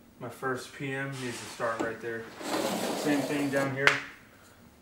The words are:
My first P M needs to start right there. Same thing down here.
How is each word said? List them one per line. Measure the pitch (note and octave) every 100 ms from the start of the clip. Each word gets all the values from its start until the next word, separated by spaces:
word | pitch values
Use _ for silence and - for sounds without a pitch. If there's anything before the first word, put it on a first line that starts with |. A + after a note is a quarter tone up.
| - -
My | B2
first | - C3+ B2+ - -
P | C#3+
M | C3+ C#3 C3+
needs | B2+ A2
to | -
start | - A#2+ A2+
right | A2+ A2+
there. | A#2 A2+ A2+ - - - C#3 - - -
Same | D3+ C#3+
thing | C3+ D3 C#3
down | C#3 C#3
here. | C3 C#3 - - - - - - - - -